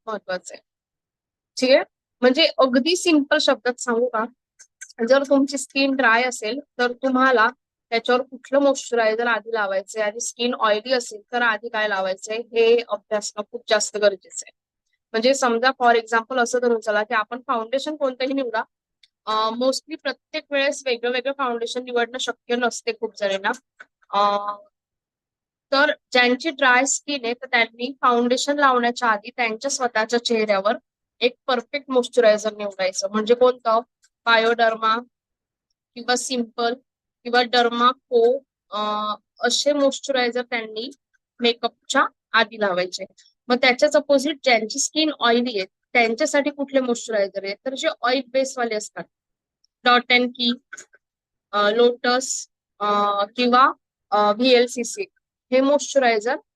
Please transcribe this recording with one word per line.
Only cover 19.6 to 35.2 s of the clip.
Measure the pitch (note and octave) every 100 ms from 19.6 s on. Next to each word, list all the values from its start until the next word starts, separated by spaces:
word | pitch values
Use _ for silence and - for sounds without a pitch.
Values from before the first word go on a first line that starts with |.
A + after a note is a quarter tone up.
| C4 C4+ - D#4
प्रत्येक | C#4+ C4 _ D#4 D4
वेळेस | C#4+ C#4 C#4 -
वेगळं | A#3 A#3+
वेगळं | B3 B3+ C#4
फाउंडेशन | B3+ A#3 A#3 B3
निवडणं | B3+ A#3+ A#3 B3+
शक्य | B3 - - A#3+
नसते | A#3+ - -
खूप | A3 A3 -
जणींना. | G3+ G3 G3 B3 _ - - _ _
अ, | G3+ G3+ G3+ G3+ G#3 _ _ _ _ _ _ _ _ _ _ _
तर | C4+ D4 - _
ज्यांची | B3+ B3 B3 E4
ड्राय | C4+ C4+ B3 C#4
स्किन | - - C#4+ A#3
आहे |
तर | A#3+ C4
त्यांनी | A#3+ A3+ A3+ B3 C#4
फाउंडेशन | C4 A#3+ A#3+ B3+ - D4
लावण्याच्या | C#4+ B3 A#3+ A#3+ A#3+
आधी | G#3+ A3 -
त्यांच्या | A#3 A3 C#4
स्वतःच्या | C4+ B3 A3 A3 A#3+ A#3+
चेहऱ्यावर | A3+ G#3+ G3 G3 A#3+ _ _ _ _
एक | A#3+ - -
परफेक्ट | B3 A#3 C#4+ C#4
मॉइश्चरायझर | B3+ A#3+ - A3 G#3+ G#3+ G#3
निवडायचं. | G#3 G3 F#3+ G3 G3
म्हणजे | G#3+ G#3+ A#3+
कोणतं? | B3+ B3 A#3 A3 B3 _ _ _ -
बायोडर्मा | A3+ A3+ A#3 A3+ A3 A3 A3+ B3 _